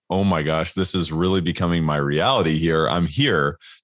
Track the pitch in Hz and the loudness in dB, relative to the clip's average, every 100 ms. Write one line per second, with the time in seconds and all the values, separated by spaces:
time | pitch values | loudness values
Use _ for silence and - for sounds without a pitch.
0 | - 95 98 85 76 80 80 - 92 95 | -4 0 2 0 0 -2 -2 -2 -2 -2
1 | 80 80 90 95 85 - 87 85 78 73 | -2 0 0 0 0 -2 0 0 0 0
2 | 71 73 110 131 82 78 82 80 69 85 | 0 0 2 2 2 0 0 2 2 0
3 | 85 - 139 87 71 - - - | -2 0 0 2 0 -4 -12 -12